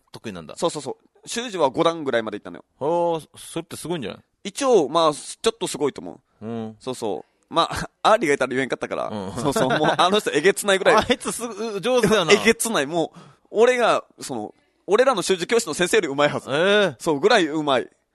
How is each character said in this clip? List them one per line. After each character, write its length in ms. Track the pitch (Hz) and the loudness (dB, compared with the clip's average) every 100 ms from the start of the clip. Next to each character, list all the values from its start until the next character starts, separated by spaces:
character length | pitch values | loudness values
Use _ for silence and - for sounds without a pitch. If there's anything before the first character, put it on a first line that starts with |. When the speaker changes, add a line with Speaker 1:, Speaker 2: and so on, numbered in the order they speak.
| _ | _
Speaker 1:
得 180 | - 113 | -16 -14
意 40 | |
な 80 | 90 | -14
ん 60 | 73 | -14
だ。 80 | - | -4
Speaker 2:
そ 100 | 170 | -4
う 20 | |
そ 100 | 151 | -4
う 20 | |
そ 160 | 127 - | -10 -12
う。 280 | _ _ - | _ _ -10
習 220 | 233 247 | -8 -6
字 80 | 185 | 0
は 120 | 135 | 0
五 140 | 151 | 2
段 200 | 170 165 | 0 0
ぐ 80 | 135 | -2
ら 80 | 117 | -2
い 40 | |
ま 80 | 107 | -2
で 80 | 104 | -8
行 20 | |
っ 20 | |
た 60 | 90 | -12
の 80 | 85 | -18
よ。 80 | - _ | -20 _
Speaker 1:
ほ 400 | 139 175 170 165 | -4 -2 -2 -4
ー、 100 | - - | -10 -20
そ 220 | - 165 | -12 -12
れ 40 | |
っ 20 | 165 | -10
て 100 | 117 | -12
す 120 | 151 | -8
ご 80 | 175 | -8
い 20 | |
ん 20 | |
じ 60 | 92 | -8
ゃ 40 | |
な 40 | - | -12
い？ 40 | _ _ 202 | _ _ -12
Speaker 2:
一 180 | - | -2
応、 260 | 269 214 131 | 4 4 4
ま 180 | 165 160 | 2 2
あ、 60 | |
ち 240 | 147 - - 226 | 0 -8 -4 -4
ょ 60 | |
っ 40 | - | -2
と 100 | 175 | -6
す 100 | - | -4
ご 100 | 139 | -4
い 40 | |
と 80 | - | -4
思 180 | 85 - _ _ | -12 -16 _ _
う。 40 | 110 | -12
Speaker 1:
う 40 | |
ん。 280 | 117 110 110 | -10 -10 -10
Speaker 2:
そ 120 | 131 | -12
う 40 | 123 | -6
そ 300 | 110 73 - | -6 -6 -10
う。 260 | _ _ | _ _
ま 160 | 160 156 | -2 -2
あ、 200 | - - _ | -4 -10 _
<laughs> 60 | |
ア 100 | 180 | 2
ー 40 | 214 | 2
リ 80 | 151 | 2
ー 40 | |
が 40 | 139 | 0
い 20 | |
た 100 | 127 | 0
ら 80 | 127 | -2
言 80 | |
え 20 | 123 | -4
ん 40 | |
か 60 | - | -4
っ 40 | |
た 80 | 113 | -6
か 80 | 80 | -6
ら。 140 | 58 | -6
Speaker 1:
う 200 | 104 95 | -6 -8
ん。 40 | |
Speaker 2:
そ 160 | - 151 | -4 -2
う 40 | |
そ 120 | 226 131 | 0 0
う。 40 | |
も 160 | - 151 | 2 2
う 100 | 156 | 2
あ 120 | 175 | 2
の 100 | 208 | 2
人 120 | 143 | 0
え 100 | 139 | 2
げ 120 | 180 | 2
つ 120 | - 202 | 2 0
な 80 | |
い 40 | 190 | 2
ぐ 60 | 190 | 4
ら 80 | |
い。 20 | 220 | 4
Speaker 1:
<laughs> 100 | - | 2
あ 60 | |
い 40 | - | -2
つ 140 | 220 | -4
す 160 | 185 240 | -6 -8
ぐ、 340 | 202 226 196 | -8 -8 -4
上 200 | 220 254 | 0 2
手 60 | 196 | 4
だ 80 | 208 | 2
よ 100 | 160 | 4
な。 60 | |
Speaker 2:
<laughs> 0 | |
え 40 | 208 | 4
げ 120 | 220 226 | 4 2
つ 160 | 226 | -2
な 100 | 185 | -2
い。 60 | 139 | -2
も 240 | 170 143 - | -2 -4 -6
う、 40 | - _ _ | -20 _ _
俺 260 | 208 240 254 | 2 4 4
が、 280 | 202 131 - - | 2 0 -4 -14
そ 120 | - | -10
の、 220 | 120 104 - _ _ - | -8 -10 -14 _ _ 2
俺 180 | 214 262 | 4 4
ら 80 | |
の 80 | 214 | 2
習 140 | - 185 | 0 0
字 100 | 170 | 2
教 140 | 233 | 0
室 80 | 160 | 0
の 80 | 143 | -2
先 140 | 175 | 2
生 80 | 220 | 2
よ 40 | |
り 60 | 156 | 0
上 80 | 139 | 2
手 80 | |
い 40 | 147 | 0
は 60 | 131 | 0
ず。 100 | - | -4
Speaker 1:
え 40 | 143 190 208 185 | 0 2 4 2
え。 20 | 123 | 0
Speaker 2:
そ 120 | 170 | -2
う、 80 | 143 | 2
ぐ 100 | 202 | 4
ら 80 | 226 | 4
い 80 | 156 | 2
上 340 | 156 147 123 | 0 0 0
手 40 | - | -2
い。 40 | _ _ | _ _